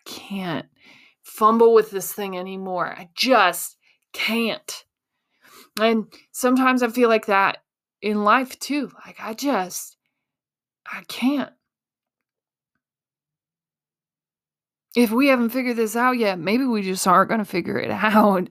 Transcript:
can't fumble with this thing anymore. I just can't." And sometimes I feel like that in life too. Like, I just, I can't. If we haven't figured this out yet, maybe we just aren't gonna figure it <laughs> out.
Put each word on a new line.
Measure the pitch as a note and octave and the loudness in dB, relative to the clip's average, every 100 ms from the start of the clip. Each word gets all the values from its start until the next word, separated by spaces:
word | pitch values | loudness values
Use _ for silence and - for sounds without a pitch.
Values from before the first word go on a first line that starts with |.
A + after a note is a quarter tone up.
| - | -16
can't | - - G3 F#3 D3 - _ _ - _ _ | -18 -12 -10 -8 -8 -10 _ _ -20 _ _
fumble | - - G#3+ A3+ A#3 | -14 2 4 6 6
with | A3 G#3+ | 6 4
this | F#3+ - | -2 -8
thing | - G3 F3+ | -8 -8 -8
anymore. | F#3+ F#3+ F#3+ F3+ D#3+ - | -10 -10 -8 -6 -6 -8
I | F3+ - | -12 -4
just | B3 A#3 F3+ E3+ - - _ _ _ | 2 4 2 0 -8 -14 _ _ _
can't." | - - A3+ A3+ - - - - _ _ _ _ _ _ - - - | -8 -4 -2 -4 -6 -12 -16 -18 _ _ _ _ _ _ -20 -12 -2
And | A3+ A3+ G3 - _ | 0 0 -2 -12 _
sometimes | - B3+ B3+ C4 B3+ | -4 0 2 2 2
I | B3 | 0
feel | A#3+ A#3 | 2 2
like | A3 A3 | 2 2
that | G3 G3 - _ _ _ _ | 0 0 -2 _ _ _ _
in | G#3 G#3 | -4 0
life | G#3 B3 B3+ - | 2 2 0 -10
too. | - C#4+ A3 - - | -6 -4 -6 -10 -20
Like, | - | -16
I | G#3 | -14
just, | A3 C#4+ A3 F3+ - - - _ _ _ _ _ _ _ _ - | -6 -2 -2 -2 -8 -14 -18 _ _ _ _ _ _ _ _ -18
I | F#3 - | -16 -14
can't. | - B3 C#4+ - _ _ _ _ _ _ _ _ _ _ _ _ _ _ _ _ _ _ _ _ _ _ _ _ _ _ _ _ _ _ _ _ _ _ A#3+ | -4 -2 -2 -4 _ _ _ _ _ _ _ _ _ _ _ _ _ _ _ _ _ _ _ _ _ _ _ _ _ _ _ _ _ _ _ _ _ _ 0
If | A3+ | 2
we | A#3 C#4+ | 2 2
haven't | B3+ A3+ | 2 0
figured | B3+ B3 A#3 | -2 -4 -2
this | A3 A#3 | -2 0
out | B3+ B3 | 0 0
yet, | G#3 F3+ | 0 -2
maybe | E3 A#3+ | -2 0
we | C4+ G#3+ | 0 -2
just | F#3 F#3+ G3 | -2 -2 2
aren't | F#3 - | 4 4
gonna | A3+ | 0
figure | G3+ F3+ E3+ - | -2 -4 -4 -4
it | - | -4
<laughs> | |
out. | G3+ G#3+ G#3+ G#3 F#3 F#3 | -2 2 4 4 2 -2